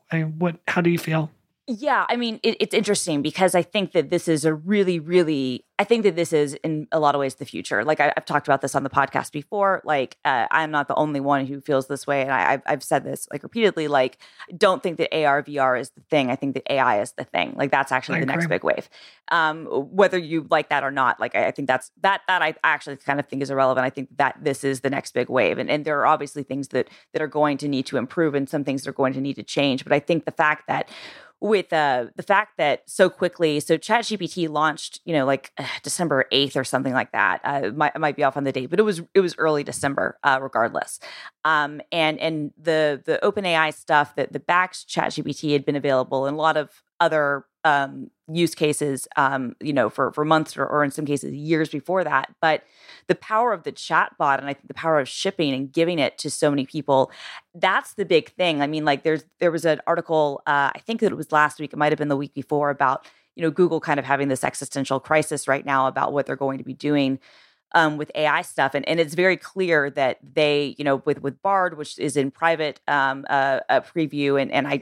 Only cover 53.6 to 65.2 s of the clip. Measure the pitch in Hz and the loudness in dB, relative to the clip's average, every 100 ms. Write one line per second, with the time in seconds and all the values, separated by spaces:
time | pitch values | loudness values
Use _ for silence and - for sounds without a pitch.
53.6 | 151 123 - 165 202 - 151 135 139 139 | -8 -10 -2 0 0 0 0 0 -2 -10
54.6 | - - 165 156 127 - 190 - 151 131 | -12 -6 2 2 0 -4 -4 -2 -2 -2
55.6 | 135 160 165 170 131 - 147 - 151 143 | -2 0 0 0 -2 -4 -8 0 0 0
56.6 | - 156 143 135 131 - - - - 170 | -2 -4 2 2 2 -4 -18 -18 -20 -4
57.6 | 185 226 - - 180 165 147 - 180 147 | 0 0 -4 -6 2 2 2 -2 -2 0
58.6 | 143 156 151 139 160 156 - - 180 160 | -2 -2 0 0 0 -2 -6 -2 0 0
59.6 | 165 151 - 170 165 156 147 139 - 143 | 0 0 0 -2 0 2 2 -2 0 0
60.6 | 139 - - 226 208 160 151 151 151 - | 0 -2 -8 -2 -2 -2 0 2 2 0
61.6 | 151 147 151 151 147 139 143 143 - 147 | -8 0 2 2 0 -2 -4 -8 -4 0
62.6 | 143 139 135 135 - _ _ - 165 156 | 0 0 0 0 -6 _ _ -4 -2 2
63.6 | 175 160 165 143 131 139 143 131 135 - | 2 2 0 0 2 2 2 0 -2 -4
64.6 | 135 143 135 135 - 156 | -8 -4 -2 -2 2 2